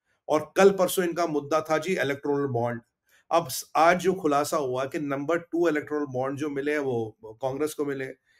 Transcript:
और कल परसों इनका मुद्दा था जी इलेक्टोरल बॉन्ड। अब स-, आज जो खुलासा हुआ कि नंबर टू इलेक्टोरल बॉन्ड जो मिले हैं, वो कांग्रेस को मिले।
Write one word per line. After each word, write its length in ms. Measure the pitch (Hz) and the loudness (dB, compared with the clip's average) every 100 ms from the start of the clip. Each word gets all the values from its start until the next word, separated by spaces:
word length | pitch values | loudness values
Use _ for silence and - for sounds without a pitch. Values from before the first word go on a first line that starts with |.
| _ _ - | _ _ -2
और 240 | 151 151 - | -2 0 6
कल 140 | 196 | 6
परसों 340 | 190 180 - | 6 2 0
इनका 220 | 180 170 165 | -2 0 -2
मुद्दा 340 | 147 143 156 | -2 -2 -2
था 180 | 151 156 | 0 0
जी 140 | 180 | 0
इलेक्टोरल 540 | 175 135 139 147 143 139 | -2 -2 -2 -2 -2 0
बॉन्ड। 340 | 117 120 117 - _ _ _ - | -2 -2 -4 -12 _ _ _ -2
अब 160 | 165 151 | 0 0
स-, 240 | - - 143 | -6 -4 2
आज 240 | 165 180 | 4 4
जो 120 | 180 | 2
खुलासा 440 | 185 160 143 147 160 | 0 2 2 2 0
हुआ 280 | 131 127 | -2 -2
कि 140 | 135 165 | -4 -4
नंबर 400 | 143 139 143 170 | -4 -4 0 -2
टू 300 | 170 165 170 | -2 0 2
इलेक्टोरल 360 | 151 127 151 | 2 -2 -4
बॉन्ड 340 | 143 123 135 139 | -4 -4 -4 -4
जो 120 | 151 | -4
मिले 220 | 139 139 | -4 -2
हैं, 60 | 151 | 0
वो 380 | 139 120 110 - | 0 -2 -4 -8
कांग्रेस 500 | 110 110 131 135 151 | -18 -8 -6 -2 -2
को 100 | 151 | -2
मिले। 220 | 143 135 131 - _ | -4 -4 -8 -12 _